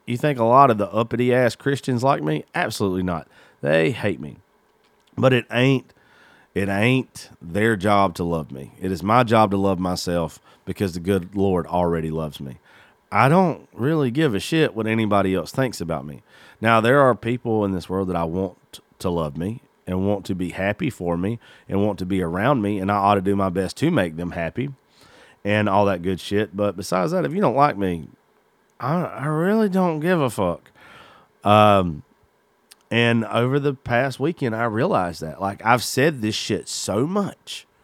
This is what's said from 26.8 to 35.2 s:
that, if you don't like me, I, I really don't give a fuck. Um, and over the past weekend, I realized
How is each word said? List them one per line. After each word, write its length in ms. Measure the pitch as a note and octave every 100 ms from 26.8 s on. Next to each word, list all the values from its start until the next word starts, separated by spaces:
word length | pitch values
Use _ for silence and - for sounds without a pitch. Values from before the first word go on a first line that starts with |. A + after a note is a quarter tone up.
| F#2+ F3+ E3+
that, 140 | F3+ D3
if 80 |
you 80 | E3+
don't 160 | E3+ A#2+
like 200 | C#3+ G2
me, 300 | F#2+ E2+ C#2 - _ _ _ _ _ -
I, 240 | B2 F3
I 220 | B2+ - C#3
really 420 | D#3 F3+ A3 G#3+
don't 320 | F#3+ F3+ D#3
give 220 | E3 F3+
a 80 | C3+
fuck. 420 | G#2+ F2+ D#2+ _ _ - - - - _ _
Um, 600 | G2+ G#2+ G#2+ G2+ F2+ D2 - _ _ _ _ _ _ - -
and 360 | A2+ A#2 A#2 G#2
over 340 | G#2+ B2 C#3+
the 140 | C#3+
past 440 | C3 A#2 A#2 C3+ B2
weekend, 380 | C#3+ F3 C3 A2
I 80 |
realized 560 | A#2 G#2+ D#3+ C#3+ F2 E2